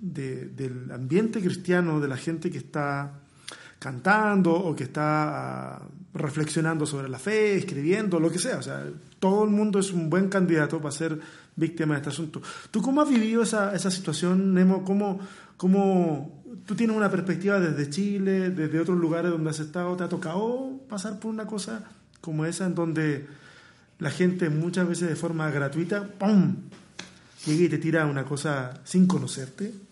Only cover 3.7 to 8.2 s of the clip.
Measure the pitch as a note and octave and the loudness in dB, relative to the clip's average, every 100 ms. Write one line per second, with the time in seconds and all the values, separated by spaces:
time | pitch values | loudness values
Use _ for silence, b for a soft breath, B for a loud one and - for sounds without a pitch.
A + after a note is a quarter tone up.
3.7 | B C3 B2+ F#3 G#3+ G#3+ G3 F3 E3 F#3 | B -10 -2 2 4 4 4 4 4 0
4.7 | C#3 C3 D3+ D3+ D3+ D3+ C3+ C3 C3 C3 | -4 -4 -2 0 2 0 -4 -6 -8 -10
5.7 | C3+ - - - - D3 D#3 D3+ E3 D#3+ | -12 -16 -20 -12 -6 -4 -2 -2 0 0
6.7 | D#3+ D3+ C#3+ C3+ B2+ G3+ G#3+ G#3+ G3 - | 0 -2 -4 -6 -6 0 2 4 2 -2
7.7 | C#3 D3+ G#3 G#3+ F3 | -2 0 2 2 2